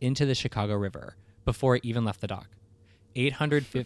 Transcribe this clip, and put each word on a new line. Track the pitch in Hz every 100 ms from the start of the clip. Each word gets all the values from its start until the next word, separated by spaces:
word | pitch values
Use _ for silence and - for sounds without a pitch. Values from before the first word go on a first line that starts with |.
into | 127 135 143
the | 131
Chicago | 120 - 104 104
River | 98 71 - - - - -
before | 120 135 123
it | 120
even | 117
left | 110 -
the | -
dock. | 98 - - - - - - _ 123
Eight | 131
hundred | 139 151 147 135 131